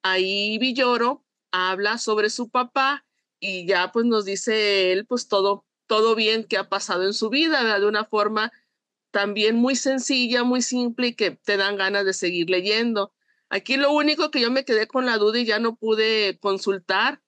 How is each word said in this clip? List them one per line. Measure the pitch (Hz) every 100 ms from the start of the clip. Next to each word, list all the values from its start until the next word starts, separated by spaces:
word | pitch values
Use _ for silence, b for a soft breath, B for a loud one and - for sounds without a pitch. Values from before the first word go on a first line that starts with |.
Ahí | 190 185 190 202 208 220
Villoro | 262 247 247 240 240 277 _ _ _
habla | 185 185 190 208 233
sobre | - 214 214
su | - 240
papá | 247 247 277 269 285 _ _ _ _
y | 196 185 170
ya, | 208 180
pues, | 233 240
nos | 220
dice | 196 196 - 220 208 196 185
él, | 185 208
pues, | 247 -
todo, | 202 196 202 _ _ _
todo | 214 226
bien | 220 214 226
que | 220 202
ha | 185
pasado | 196 - 180
en | 190
su | 202 220
vida, | 262 330 294
¿verdad? | 226 202
De | 208
una | 214
forma | 214 214 208 220 226 b b b _ _ _
también | 202 202 202 214 233
muy | 247 254
sencilla, | 269 269 - 269 247 247
muy | 247 254
simple | 240 254 240 233 247
y |
que | 240 202
te | 139 - 202
dan | 196 202
ganas | 190 202
de | 190
seguir | 185 180 180 170
leyendo. | 185 190 214 233 214 196 _ _ _ _
Aquí | 196 - 262
lo | 285
único | 294 294 302 403
que | 277
yo | 233
me | 262
quedé | 269 220 220
con | 262 254
la | 226
duda | 208 233
y |
ya | 226 208
no | 233 226
pude | 220 220 220 220 202 -
consultar | 208 190 214 196 - 190 240 285